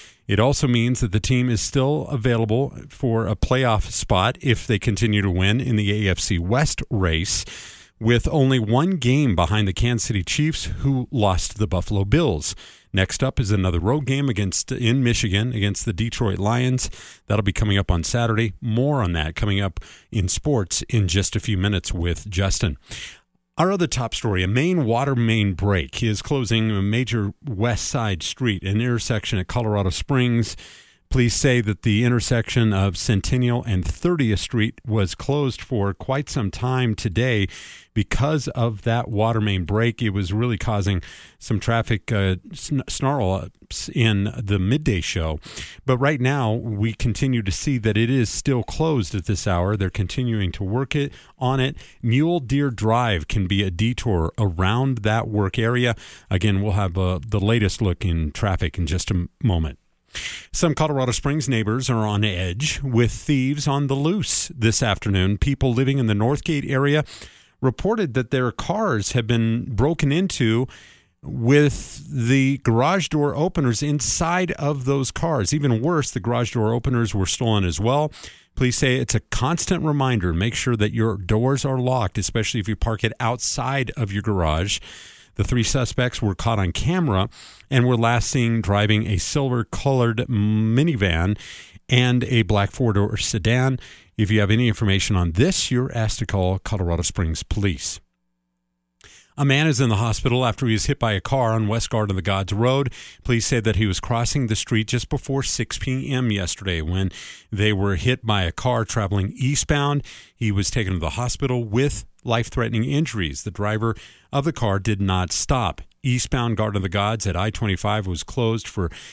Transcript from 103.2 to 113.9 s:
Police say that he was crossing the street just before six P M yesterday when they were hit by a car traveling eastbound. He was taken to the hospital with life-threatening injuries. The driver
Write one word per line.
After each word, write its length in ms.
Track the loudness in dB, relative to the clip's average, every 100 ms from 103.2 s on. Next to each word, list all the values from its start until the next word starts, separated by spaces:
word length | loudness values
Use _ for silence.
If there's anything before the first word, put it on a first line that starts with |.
Police 220 | -2 0 2
say 140 | 0
that 160 | 2 2
he 100 | 0
was 140 | 0
crossing 480 | -2 -2 0 0 0
the 80 | -2
street 320 | 0 0 0
just 220 | -2 -2
before 340 | -6 -2 -4
six 340 | -2 -4 -4 -6
P 340 | -4 -4 -2
M 200 | 0 0
yesterday 500 | 0 -2 -4 -4 -2
when 300 | -2 0 -2 -4 -16 -18 -8
they 200 | 0 2
were 260 | 2 0 0
hit 280 | 0 0 0
by 160 | 0
a 100 | 0
car 320 | -2 0 0
traveling 500 | 0 -2 0 0 -2 -2
eastbound. 680 | -2 0 0 0 2 -2 -4 -16 -18 -4
He 160 | 0
was 200 | 0 0
taken 220 | -2 -2
to 60 | -2
the 120 | -2
hospital 520 | -2 -4 -2 -2 -2
with 400 | 0 0 0 -2 -10 -10
life-threatening 600 | -2 -2 0 -2 -2 0
injuries. 600 | 0 0 -2 -2 -4 -4
The 80 | -8
driver 440 | -4 -2 0 -2